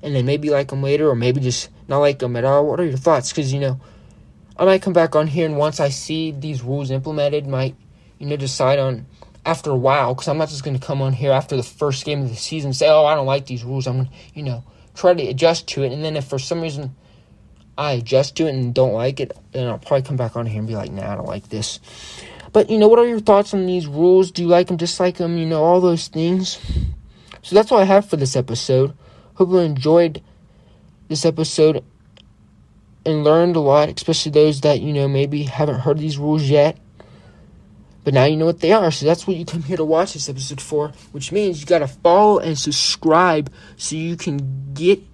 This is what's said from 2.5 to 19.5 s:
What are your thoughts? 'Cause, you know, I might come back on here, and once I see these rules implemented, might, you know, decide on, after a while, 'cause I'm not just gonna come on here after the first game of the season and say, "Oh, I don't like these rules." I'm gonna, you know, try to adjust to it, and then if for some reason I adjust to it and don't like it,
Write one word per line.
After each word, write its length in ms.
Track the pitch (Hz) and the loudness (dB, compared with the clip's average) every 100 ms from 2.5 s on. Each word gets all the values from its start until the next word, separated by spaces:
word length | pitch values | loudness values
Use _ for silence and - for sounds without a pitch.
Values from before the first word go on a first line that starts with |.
| 139 147 | 2 2
What 120 | 139 | 0
are 60 | |
your 140 | 175 131 | -2 0
thoughts? 340 | 170 151 127 | 2 0 0
'Cause, 220 | - 139 | -6 -4
you 40 | 139 | -2
know, 220 | 139 131 - - - - - _ _ | -4 -6 -10 -20 -20 -20 -20 _ _
I 120 | - 185 | 0 2
might 160 | 190 | 2
come 100 | 190 | 2
back 240 | 175 165 156 | 2 2 2
on 120 | 156 | 0
here, 180 | 147 160 | -2 -2
and 100 | 147 | 0
once 240 | 151 151 | -2 0
I 80 | 143 | -4
see 420 | 139 - 160 160 | -4 -6 -6 -6
these 320 | 143 156 139 | -8 -8 -8
rules 280 | 120 139 135 | -6 -6 -4
implemented, 560 | 135 135 151 143 147 139 | -6 -6 -2 -2 -2 -4
might, 280 | 135 131 - _ _ _ _ | -4 -4 -6 _ _ _ _
you 80 | 143 | -8
know, 100 | 147 | -6
decide 420 | 135 - 131 143 | -6 -2 2 2
on, 280 | 135 120 - _ - - - | 0 -4 -10 _ -20 -12 -4
after 240 | 165 151 | -4 -2
a 60 | 135 | 0
while, 380 | 127 143 123 | 2 2 2
'cause 140 | 127 - | -2 -4
I'm 80 | 151 | -2
not 140 | 156 | -4
just 120 | 151 | -6
gonna 160 | 139 131 | -6 -6
come 220 | - 143 | -4 -4
on 140 | 135 | -2
here 180 | 127 139 | -2 2
after 240 | 135 135 139 | 0 0 -4
the 60 | |
first 420 | 123 - 147 135 | -6 -4 -4 -2
game 160 | - 147 | -4 -4
of 80 | 131 | -4
the 80 | 113 | -8
season 320 | - 160 139 | -8 -6 -6
and 80 | 131 | 0
say, 120 | 156 | 4
"Oh, 160 | 156 147 | 6 6
I 80 | |
don't 120 | 151 135 | 2 0
like 200 | 143 139 | -2 -4
these 180 | 127 | -12
rules." 220 | 120 135 127 | -8 -6 -4
I'm 100 | 127 | -4
gonna, 140 | 131 - - | -4 -8 -20
you 80 | - | -12
know, 200 | 143 120 - _ _ | -10 -10 -12 _ _
try 200 | - 185 | 0 2
to 120 | 175 127 | 2 -2
adjust 420 | 131 165 165 - | 0 2 2 -4
to 160 | - | -6
it, 60 | 139 | -4
and 140 | 135 | -4
then 120 | 156 156 | -6 -6
if 100 | 135 | -6
for 120 | 135 | -8
some 220 | - 170 | -6 -6
reason 340 | 165 143 139 135 _ _ _ _ _ _ _ - | -6 -8 -10 -14 _ _ _ _ _ _ _ -8
I 140 | 147 | -4
adjust 440 | 127 117 131 139 - | -4 0 0 0 -2
to 100 | 160 | -2
it 40 | |
and 240 | 135 123 | -2 -2
don't 180 | 123 127 | 0 0
like 280 | 107 123 139 | 0 -4 -4
it, 140 | 139 - - | -8 -10 -12